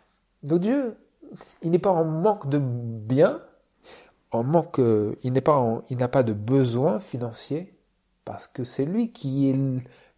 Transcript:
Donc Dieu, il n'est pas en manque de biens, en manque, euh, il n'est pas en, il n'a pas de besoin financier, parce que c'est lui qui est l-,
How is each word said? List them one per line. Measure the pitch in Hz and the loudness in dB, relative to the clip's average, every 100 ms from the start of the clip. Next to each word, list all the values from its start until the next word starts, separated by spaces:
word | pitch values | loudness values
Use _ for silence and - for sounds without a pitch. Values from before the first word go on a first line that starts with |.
| _ _ _ _ | _ _ _ _
Donc | 143 175 | -2 0
Dieu, | 202 285 247 214 _ _ - 190 - - | 0 0 -2 -8 _ _ -20 -20 -20 -10
il | 165 | 0
n'est | 170 | 2
pas | 196 | 2
en | 170 | 2
manque | 160 160 208 202 139 | 0 0 0 0 -2
de | 147 | -2
biens, | 131 120 117 113 107 131 196 - - _ _ _ - - - _ _ | -2 -4 -8 -8 0 4 4 2 -12 _ _ _ -20 -20 -20 _ _
en | 113 | -4
manque, | 127 165 151 - | 2 0 2 2
euh, | 117 107 104 - | 4 4 0 -4
il | 127 | -2
n'est | 131 | 0
pas | 143 143 | 4 4
en, | 117 113 - | 2 -2 -4
il | 123 | -4
n'a | 123 | 0
pas | 139 | 2
de | 113 | 2
besoin | 104 107 139 123 117 160 214 | 0 0 2 2 2 0 -2
financier, | - 127 117 - - 147 190 _ _ _ _ _ - | -6 -8 -8 -10 -8 -8 -8 _ _ _ _ _ -14
parce | 117 - | -14 -12
que | - 123 | -10 -6
c'est | - | -4
lui | 143 214 233 | -2 -2 -2
qui | - 139 139 135 | -4 -4 0 2
est | |
l-, | 131 135 127 127 - _ | 2 0 -4 -8 -18 _